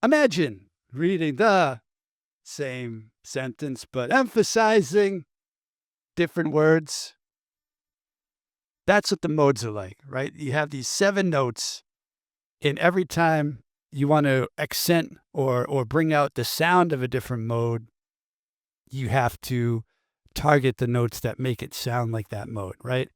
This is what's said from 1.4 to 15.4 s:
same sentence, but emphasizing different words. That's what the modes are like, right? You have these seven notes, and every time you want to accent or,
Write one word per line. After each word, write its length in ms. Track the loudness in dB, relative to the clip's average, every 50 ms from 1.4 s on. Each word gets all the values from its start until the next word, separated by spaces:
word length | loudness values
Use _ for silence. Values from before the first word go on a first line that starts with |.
| 2 4 4 4 4 2 0 -6 _ _ _ _ _ _ _ _ _ _ _ _ _
same 680 | -20 -10 -8 -8 -6 -6 -8 -8 -8 -10 -12 -16 -20 _ _ _
sentence, 640 | -10 -8 -8 -6 -8 -8 _ -8 -8 -8 -8 -12 -10
but 220 | _ -6 -4 0 2
emphasizing 1120 | 2 2 2 2 0 0 2 2 2 2 4 4 4 2 2 2 2 2 2 0 -4 -10 _ _ _ _ _ _ _ _ _ _ _ _ _ _ _ _ _ _
different 360 | -2 -2 -2 0 -2 -2 0
words. 640 | 2 4 6 6 6 4 4 -2 -8 -10 -10 -10 -14 _ _ _ _ _ _ _ _ _ _ _ _ _ _ _ _ _ _ _ _ _ _ _ _ _ _ _ _ _ _ _ _ _ _
That's 240 | 2 4 4 4 2
what 100 | -2 -2
the 60 | -2
modes 380 | -2 0 4 4 4 4 2 -2
are 60 | -8
like, 260 | -8 -8 -10 -12 -14 _ _
right? 260 | -12 -8 -8 -8 -8 -8
You 200 | -10 -8 -4 -2
have 160 | -2 -2 -4
these 180 | -6 -10 -8
seven 420 | -6 -2 0 0 0 2 2 0 0
notes, 540 | 2 0 0 0 -2 -6 -8 -8 -8 -12 _ _ _ _ _ _ _ _ _ _ _ _ _ _ _ _
and 180 | -2 -2 -2 2
every 240 | 2 2 2 2 -2
time 560 | -2 0 0 2 2 2 2 0 -2 -4 -8 -16 _ _ _ _ _
you 160 | -4 -2 0
want 180 | 2 4 4 4
to 220 | 4 2 2 0 -2 _
accent 600 | -6 -6 -6 -4 -6 0 2 2 2 2 -2 -8 -20 _ _ _
or, 320 | -2